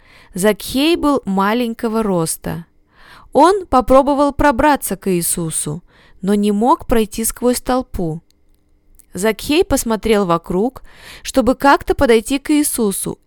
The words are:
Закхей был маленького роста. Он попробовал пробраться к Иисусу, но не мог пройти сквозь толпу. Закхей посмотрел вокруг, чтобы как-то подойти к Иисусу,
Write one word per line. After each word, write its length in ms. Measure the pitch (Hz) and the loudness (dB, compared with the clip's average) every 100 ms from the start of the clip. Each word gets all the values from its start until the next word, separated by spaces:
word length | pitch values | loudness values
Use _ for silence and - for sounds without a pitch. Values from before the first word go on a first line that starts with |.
| _ - - | _ -20 -14
Закхей 640 | 185 202 202 - 254 302 339 | -2 0 0 -4 -2 0 0
был 260 | 294 277 - | 0 -2 -2
маленького 760 | 190 196 226 240 226 233 220 | -2 0 0 -4 -4 -4 -2
роста. 640 | 214 180 165 - - 160 165 _ _ _ - - - | -2 -2 -2 -6 -8 -10 -12 _ _ _ -20 -20 -2
Он 340 | - 311 403 359 | 4 4 4 0
попробовал 680 | 254 - 262 277 277 285 | 0 4 4 4 2 0
пробраться 640 | 269 294 240 294 277 - 190 | 2 2 2 2 2 -2 -6
к 120 | - | -2
Иисусу, 720 | 175 165 - 165 151 - 156 - _ - - | -2 -2 -4 -6 -6 -8 -10 -12 _ -20 -8
но 140 | 185 | -2
не 160 | 208 208 | 0 2
мог 360 | 202 240 320 - | 2 2 0 2
пройти 380 | 233 214 - | 0 0 -4
сквозь 360 | 220 - 240 247 | -6 -2 -2 -2
толпу. 600 | - 254 254 - 170 156 - _ _ _ _ _ _ - _ | -2 -4 -4 -6 -6 -6 -12 _ _ _ _ _ _ -20 _
Закхей 520 | 180 208 214 - 294 | -4 -2 -2 0 0
посмотрел 600 | 392 277 233 220 226 214 190 | 0 -2 -2 -4 0 0 2
вокруг, 560 | 170 - 180 233 - - - - - | -2 -2 -4 -4 -6 -16 -20 -20 -18
чтобы 320 | - - 233 | -6 -2 0
как-то 400 | 262 277 302 - | 2 2 2 0
подойти 460 | 381 277 233 226 277 | 0 2 2 2 -4
к 100 | - | 0
Иисусу, 680 | 302 294 - 214 190 - - | 0 0 -2 -2 -4 -8 -10